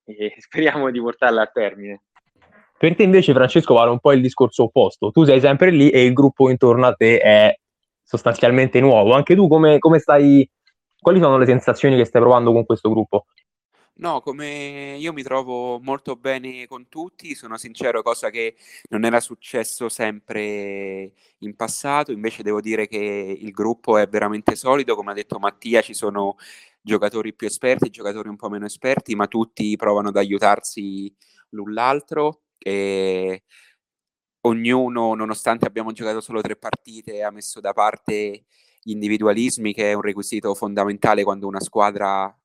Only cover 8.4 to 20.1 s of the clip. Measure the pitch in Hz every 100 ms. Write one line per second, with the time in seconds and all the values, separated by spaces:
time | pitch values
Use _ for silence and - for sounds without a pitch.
8.4 | 117 127 131 127 135 110 101 131 147 180
9.4 | 180 160 156 147 160 160 - 147 143 139
10.4 | 131 _ _ _ _ _ 170 185 156 131
11.4 | 123 123 - 117 143 131 113 120 120 123
12.4 | 117 117 113 113 110 110 107 202 - _
13.4 | _ _ _ _ _ _ 170 139 147 139
14.4 | 147 147 143 143 139 143 160 151 131 131
15.4 | 127 123 123 120 131 135 - 120 135 131
16.4 | 131 127 123 127 123 160 180 _ 165 139
17.4 | 117 113 113 113 131 117 120 117 113 117
18.4 | 113 - _ - _ 107 113 117 - 120
19.4 | - 123 113 - 117 - 110